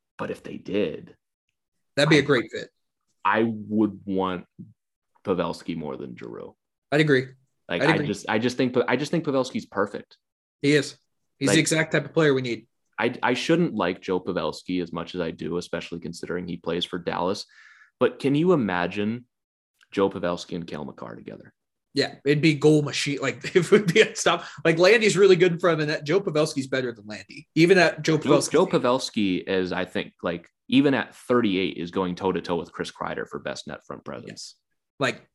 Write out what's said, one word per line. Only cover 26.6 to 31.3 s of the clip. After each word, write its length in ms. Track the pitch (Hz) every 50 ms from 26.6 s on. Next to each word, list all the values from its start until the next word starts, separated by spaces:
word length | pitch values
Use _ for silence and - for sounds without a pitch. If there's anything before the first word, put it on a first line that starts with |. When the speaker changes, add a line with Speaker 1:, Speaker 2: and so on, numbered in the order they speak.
| 131 135
Speaker 2:
better 240 | 135 131 127 120
than 140 | 113 101 104 107
Landy. 400 | 107 98 98 _ - - - _ -
Even 220 | 151 160 175 190 180
at 240 | 170 156 - -
Joe 160 | 147 - 160 147
Speaker 1:
Joe, 200 | - 123 147 139
Speaker 2:
Pavelski. 140 | 131 -
Speaker 1:
Joe 160 | - 131 139 139
Pavelski 760 | - 151 127 123 123 131 - - - 113 104 95 90 85 - -
is, 240 | 95 95 92 90 90
I 120 | 90 92
think, 280 | - - 104 82 - _ _ -
like, 240 | 90 85 87 - - _ _ _ -
even 220 | 113 135 139 143 135
at 220 | 117 90 - -
thirty-eight, 600 | - - -